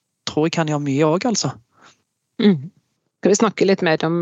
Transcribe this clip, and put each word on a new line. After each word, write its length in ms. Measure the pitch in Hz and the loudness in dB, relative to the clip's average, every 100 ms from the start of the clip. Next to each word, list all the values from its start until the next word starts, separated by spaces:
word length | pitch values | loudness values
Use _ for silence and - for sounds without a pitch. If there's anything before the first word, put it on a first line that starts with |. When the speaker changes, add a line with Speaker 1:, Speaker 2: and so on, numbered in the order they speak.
| _ _ - | _ _ -8
Speaker 1:
tror 220 | - 160 | -2 -2
jeg 80 | 170 | 0
kan 140 | 156 | -2
gjøre 120 | 147 | -2
mye 240 | 143 135 156 | -2 0 2
også, 240 | 170 247 | 0 -2
altså. 220 | 214 139 - _ _ - _ _ _ _ - | -2 -4 -8 _ _ -20 _ _ _ _ 0
Speaker 2:
Mm. 240 | 208 165 147 _ _ _ _ _ | 2 2 -2 _ _ _ _ _
Skal 140 | 180 | 0
vi 80 | 214 | 2
snakke 300 | 220 - 190 | 2 0 0
litt 160 | 196 175 | 2 0
mer 180 | 160 160 | 0 -2
om 140 | 170 | -2